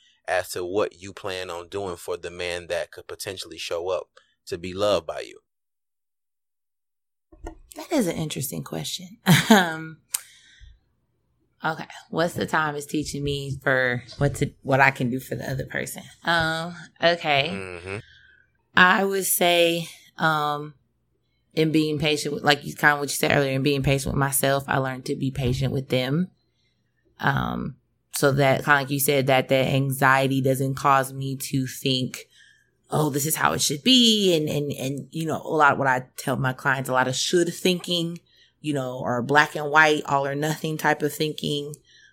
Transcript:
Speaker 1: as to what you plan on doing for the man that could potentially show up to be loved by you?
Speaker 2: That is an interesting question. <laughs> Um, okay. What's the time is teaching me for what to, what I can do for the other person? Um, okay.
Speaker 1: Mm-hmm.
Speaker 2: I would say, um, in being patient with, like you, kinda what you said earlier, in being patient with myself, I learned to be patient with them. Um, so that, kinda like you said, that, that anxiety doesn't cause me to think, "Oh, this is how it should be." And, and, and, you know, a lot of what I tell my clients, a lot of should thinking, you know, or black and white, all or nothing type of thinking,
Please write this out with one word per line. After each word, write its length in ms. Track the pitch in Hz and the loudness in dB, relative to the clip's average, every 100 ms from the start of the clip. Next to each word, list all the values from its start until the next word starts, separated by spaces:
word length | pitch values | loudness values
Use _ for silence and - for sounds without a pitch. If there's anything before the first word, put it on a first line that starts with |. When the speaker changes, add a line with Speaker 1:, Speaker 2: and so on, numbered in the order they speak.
| _ _ - | _ _ -4
Speaker 1:
as 220 | 90 92 | -2 -2
to 140 | 98 | -6
what 380 | 90 101 - 85 | -4 -2 -2 -4
you 100 | 98 | -18
plan 380 | 92 101 92 92 | -12 -8 -8 -8
on 200 | 87 85 | -10 -10
doing 260 | 98 98 87 | -8 -8 -8
for 220 | - 87 | -8 -8
the 140 | 85 | -8
man 360 | 87 87 87 85 | -8 -6 -6 -6
that 240 | 85 76 | -6 -6
could 160 | - - | -12 -16
potentially 500 | 85 - 95 87 80 | -12 -10 -10 -8 -8
show 320 | - 85 90 | -6 -6 -4
up 200 | 90 - _ _ _ - | -4 -6 _ _ _ -12
to 100 | 90 | -10
be 160 | 92 | -8
loved 340 | 92 104 90 78 | -2 0 0 -2
by 140 | 69 | -10
you? 180 | 57 50 _ _ _ _ _ _ _ _ _ _ _ _ _ _ _ _ _ _ _ - - 339 - - | -12 -16 _ _ _ _ _ _ _ _ _ _ _ _ _ _ _ _ _ _ _ -16 -14 -14 -18 -16
Speaker 2:
That 160 | 320 | -2
is 160 | 311 180 | 0 0
an 80 | 156 | -2
interesting 480 | 156 165 135 165 | -4 -6 -6 -8
question. 540 | 139 160 147 - - - | -8 -8 -8 -10 -12 -2
<laughs> 260 | - 160 170 | 4 4 8
Um, 480 | 214 175 160 160 156 _ - - - _ - - - _ _ _ _ _ _ _ _ | 6 6 -2 -10 -16 _ -10 -10 -20 _ -20 -20 -20 _ _ _ _ _ _ _ _
okay. 220 | 160 160 156 - - | -6 -6 -10 -16 -8
What's 260 | 165 175 - | -2 -2 -2
the 100 | 185 | -2
time 300 | 170 156 147 | 0 -2 -4
is 100 | 143 | -4
teaching 380 | 156 143 143 | -4 -4 -4
me 340 | 143 143 139 135 | -4 -4 -6 -4
for 400 | 147 131 127 123 - - | 0 2 2 -2 -6 -2
what 180 | 143 139 | -2 0
to, 160 | 135 - | -4 -4
what 180 | 127 135 | 0 4
I 120 | 135 | 4
can 180 | 135 127 | 4 -2
do 100 | 131 | -4
for 160 | - 127 | -6 -8
the 140 | 135 | -6
other 160 | 135 139 | -8 -6
person? 380 | 143 127 117 - - | -8 -8 -10 -16 -8
Um, 520 | - 170 160 160 170 175 - - | -2 0 0 -2 -6 -12 -18 0
okay. 460 | 165 175 160 139 147 | 2 2 2 2 0
Speaker 1:
Mm-hmm. 460 | 98 92 87 90 101 - - _ _ _ _ _ - | -4 -8 -10 -10 -10 -10 -20 _ _ _ _ _ 4
Speaker 2:
I 280 | 180 196 | 4 4
would 220 | 196 196 180 | 0 -2 -2
say, 600 | - 175 175 170 170 160 - _ - | 2 4 6 4 2 -4 -12 _ -2
um, 580 | 165 156 147 147 151 143 _ _ _ _ _ _ _ | 0 0 0 -4 -8 -16 _ _ _ _ _ _ _
in 180 | - 160 | 0 2
being 260 | 156 156 151 | 2 2 0
patient 360 | 156 151 147 | 0 0 -2
with, 100 | 147 | -2
like 220 | 143 139 - | 2 0 -2
you, 100 | - | 2
kinda 220 | 151 147 | 4 4
what 60 | |
you 120 | 143 - | 0 0
said 160 | 156 | 2
earlier, 220 | 147 139 | 4 2
in 100 | 135 | 2
being 200 | 135 139 | 2 2
patient 300 | 135 135 135 | 2 0 0
with 60 | 143 | 0
myself, 440 | 139 135 135 139 139 | 0 2 2 2 0
I 100 | 139 | 0
learned 280 | 131 127 131 | -2 -4 -6
to 100 | 139 | -4
be 160 | 135 | -4
patient 420 | 135 123 131 135 | -2 -2 0 0
with 160 | 135 131 | -2 -2
them. 400 | 131 127 151 185 _ _ _ _ _ _ _ _ - | -2 0 0 -2 _ _ _ _ _ _ _ _ -4
Um, 580 | - 135 60 60 139 135 _ _ _ | -2 0 -2 -4 -8 -12 _ _ _
so 180 | - 143 | 0 2
that, 320 | 139 135 131 - | 4 4 4 4
kinda 160 | 147 | 2
like 80 | 135 | 2
you 100 | 139 | -2
said, 280 | 135 143 135 | 2 2 4
that, 200 | 131 131 | 4 4
that 180 | 135 135 | 2 2
anxiety 720 | 135 139 135 139 135 135 135 | 0 0 2 4 4 4 2
doesn't 340 | 131 131 135 135 | 0 0 -2 0
cause 380 | 143 135 131 | 4 4 2
me 220 | 135 135 131 | -4 -8 -8
to 280 | - 139 123 | -4 -4 -4
think, 600 | - 135 131 127 - - _ _ _ _ _ - | -4 -2 -2 -4 -8 -18 _ _ _ _ _ -4
"Oh, 200 | - 151 | -2 0
this 160 | 139 147 | -2 -2
is 120 | 151 | 0
how 160 | 143 | 0
it 80 | 160 | 0
should 220 | - 143 | -2 0
be." 520 | 233 262 233 214 190 165 | 4 6 6 4 4 4
And, 140 | 151 | 2
and, 220 | 147 147 | -2 -4
and, 340 | - 131 139 - | -4 -6 -6 -8
you 140 | 160 160 | -6 -4
know, 160 | 123 | -6
a 140 | - 156 | -2 4
lot 180 | 147 | 4
of 60 | 131 | 4
what 80 | 135 | 2
I 200 | 127 131 - | 0 -4 -8
tell 180 | - 127 | -4 -2
my 180 | 131 | -2
clients, 360 | 127 135 135 131 | -2 -2 -2 0
a 40 | |
lot 140 | 127 127 | 0 0
of 80 | 135 | -2
should 360 | - 175 170 | 0 2 0
thinking, 640 | - 185 175 - 175 170 170 _ _ _ _ | 0 0 0 -2 -4 -4 -8 _ _ _ _
you 120 | 151 | -4
know, 240 | 143 127 127 | -4 -4 -6
or 240 | - 123 | -4 -2
black 340 | 123 147 151 156 | 4 4 4 2
and 140 | 147 | 2
white, 340 | 151 156 151 - | 6 6 4 0
all 200 | 143 139 | 0 0
or 100 | 143 | -2
nothing 400 | 156 151 160 156 | -2 -2 -4 -2
type 240 | 151 151 | 0 0
of 100 | 147 | -2
thinking, 600 | - 156 151 156 147 143 151 _ _ - | -2 -4 -4 -4 -4 -6 -12 _ _ -20